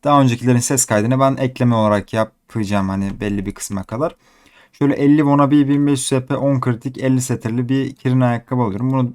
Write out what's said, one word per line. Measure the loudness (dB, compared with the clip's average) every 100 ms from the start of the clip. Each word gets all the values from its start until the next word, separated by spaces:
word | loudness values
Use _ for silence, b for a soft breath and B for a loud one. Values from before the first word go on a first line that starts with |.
Daha | 4 4
öncekilerin | 4 2 2 2
ses | 2 -2
kaydını | 0 0 2 2
ben | 2 0
ekleme | -4 0 0
olarak | 2 2 0 -2
yapacağım, | -4 -4 _ _ -8 -2 -2 -2
hani, | -4 -4 -4
belli | -4 -4 -6
bir |
kısma | -8 -10 -10
kadar. | -8 -6 -6 -8 b b b b b
Şöyle | _ -2
elli | 2 4 4
wannabe, | 4 4 4 4 2
bin | 2 2
beş |
yüz | 0 0
S | -4 -2
P, | -4
on | 0 0
kritik, | 0 -4 -6 -6
elli | 0 0
setirli | 0 -4 -4 -4 -2
bir | -2 -2 -6
Kirin | -2 2
ayakkabı | 2 -2 -4 -2
alıyorum. | -2 -2 -2
Bunu | -2 -4